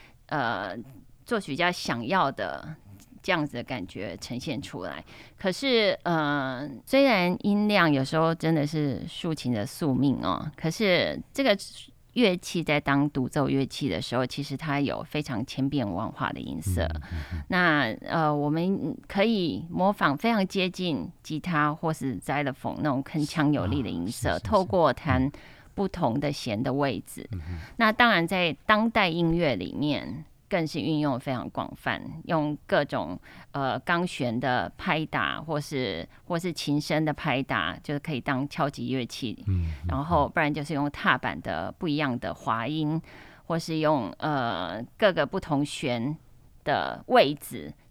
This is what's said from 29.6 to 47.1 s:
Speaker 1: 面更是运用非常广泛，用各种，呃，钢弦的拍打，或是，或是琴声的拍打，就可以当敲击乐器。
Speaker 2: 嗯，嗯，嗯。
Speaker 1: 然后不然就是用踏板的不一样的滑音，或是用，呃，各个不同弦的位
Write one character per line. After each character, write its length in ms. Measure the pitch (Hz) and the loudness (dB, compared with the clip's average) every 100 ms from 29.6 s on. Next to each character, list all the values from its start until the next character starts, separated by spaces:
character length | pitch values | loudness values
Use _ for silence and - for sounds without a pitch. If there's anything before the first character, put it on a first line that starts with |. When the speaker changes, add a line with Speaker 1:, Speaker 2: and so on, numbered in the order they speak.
| 87 - | -2 -2
Speaker 1:
面 500 | 110 - 64 151 160 - - | 0 0 -4 -8 -12 -18 -4
更 180 | 185 160 | -2 0
是 140 | 156 | -2
运 200 | 113 156 | 0 2
用 200 | 151 127 | 2 0
非 100 | 143 | -2
常 200 | 123 82 | -4 -4
广 200 | - - - | -6 -6 -6
泛， 240 | 131 101 - 160 - | -4 -4 -6 -10 -2
用 320 | 160 151 151 - | 0 0 -2 0
各 160 | 180 | 0
种， 380 | 147 131 82 90 - - - | 2 -2 -4 -8 -12 -20 -8
呃， 280 | 143 135 113 | -2 0 0
钢 260 | - 175 180 | 0 0 0
弦 340 | - 123 113 | -2 -2 0
的 320 | 135 123 85 - | 0 0 0 -4
拍 260 | 190 156 156 | -2 -2 0
打， 340 | 143 78 55 | -2 -2 -2
或 220 | 151 151 | -4 -4
是， 480 | 147 143 120 85 90 - - | -4 -4 -2 -4 -8 -12 -6
或 140 | 170 | -4
是 120 | 180 | -4
琴 300 | 165 - 147 | -4 0 0
声 240 | - 156 156 | 2 0 0
的 80 | |
拍 300 | 147 156 127 | 0 0 0
打， 340 | 135 120 85 82 | 0 -2 -2 -4
就 160 | - 143 | -6 -6
可 160 | 160 131 | -4 -4
以 60 | |
当 280 | - 131 143 | -2 -2 -2
敲 220 | - 147 | -2 -2
击 180 | 139 120 | -2 -4
乐 160 | 131 117 | -2 -4
器。 320 | - 117 - 98 | -6 -6 -6 0
Speaker 2:
嗯， 180 | 92 82 | 0 0
嗯， 60 | 76 | -4
嗯。 60 | 85 | -4
Speaker 1:
然 160 | 135 151 | -2 2
后 200 | 165 135 | 2 2
不 140 | - | 2
然 140 | 151 151 | 0 0
就 100 | 143 | -2
是 80 | |
用 180 | 147 143 | -2 -2
踏 280 | - 196 127 | 0 2 2
板 200 | 117 73 | 2 -4
的 280 | 107 80 95 | -4 -4 -4
不 140 | - 175 | -4 -2
一 100 | 147 | 0
样 220 | 143 123 | 0 -2
的 120 | 87 | -4
滑 340 | - - 113 117 | -6 -2 -2 0
音， 320 | 156 151 160 - - - - - | -2 0 0 -4 -14 -20 -16 -6
或 140 | 165 | -4
是 220 | 165 160 | -2 0
用， 300 | 156 151 98 - | 2 2 0 -4
呃， 680 | 156 143 117 87 87 101 123 - | -2 0 0 -2 -2 -4 -8 2
各 160 | 208 | 2
个 140 | - 143 | 4 0
不 120 | 190 | -2
同 240 | - 143 | -2 0
弦 540 | 147 - 143 120 123 160 - - - - - | 0 -2 -2 0 -2 -4 -10 -20 -20 -8 0
的 400 | 117 67 - | 0 0 -4
位 260 | - | 2